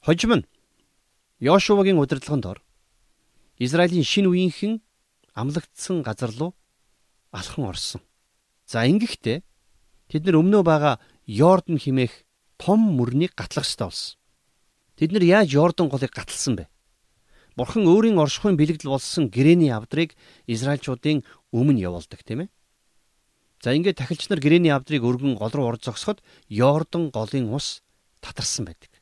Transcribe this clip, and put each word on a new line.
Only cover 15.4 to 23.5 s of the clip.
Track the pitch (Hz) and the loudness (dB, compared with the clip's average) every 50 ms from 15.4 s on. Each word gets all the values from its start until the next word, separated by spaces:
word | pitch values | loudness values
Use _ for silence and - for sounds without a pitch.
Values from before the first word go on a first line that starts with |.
| 214 151 | 4 4
Йордан | 131 143 156 175 165 - 175 147 | 4 4 4 2 2 0 -2 -2
голыг | 135 131 135 127 - | -2 -4 -6 -6 -8
гаталсан | - - - - - - 143 120 92 | -12 -14 -12 -10 -6 -4 -4 -4 -4
бэ? | - _ _ _ _ _ _ _ _ _ _ _ _ _ _ _ _ _ _ | -6 _ _ _ _ _ _ _ _ _ _ _ _ _ _ _ _ _ _
Бурхан | - 123 - - 226 208 170 | -8 -8 -4 -2 2 4 6
өөрийн | 170 214 220 226 214 175 | 6 6 6 4 4 2
оршихуйн | 151 143 - - - 208 190 | 2 2 -2 -2 0 0 2
бэлэгдэл | 147 151 151 170 151 - 143 | 2 2 0 0 -6 -4 -4
болсон | 135 135 - - - 180 156 113 | -4 -4 -4 -6 -4 -2 -2 -2
гэрээний | 95 117 135 151 170 175 165 143 120 | 0 2 4 6 6 6 4 2 0
авдрыг | 110 110 - - 151 170 160 _ _ _ _ _ _ _ | -4 -6 -6 -4 -4 -4 -4 _ _ _ _ _ _ _
Израильчуудын | - 117 110 120 139 147 139 - - 131 120 _ 151 151 143 - - - _ _ _ | -8 -6 -4 -2 -4 -4 -4 -4 -8 -8 -4 _ -2 -2 -2 -4 -8 -20 _ _ _
өмнө | - 113 123 147 139 117 92 | -2 0 2 2 2 2 0
явуулдаг, | 87 90 87 80 _ - - _ | -4 -6 -10 -12 _ -20 -20 _
тийм | - 107 127 175 | -10 -10 -10 -10
ээ? | 196 _ _ _ _ _ _ _ _ _ _ _ _ _ _ _ _ _ _ _ _ | -12 _ _ _ _ _ _ _ _ _ _ _ _ _ _ _ _ _ _ _ _